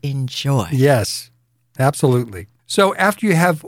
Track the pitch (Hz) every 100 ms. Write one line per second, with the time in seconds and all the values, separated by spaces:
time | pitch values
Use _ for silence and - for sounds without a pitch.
0 | 143 139 131 - 139 139 104 135 135 131
1 | 101 - - _ _ _ _ _ 131 147
2 | 143 123 120 95 95 _ _ - 196 -
3 | 190 208 220 165 180 156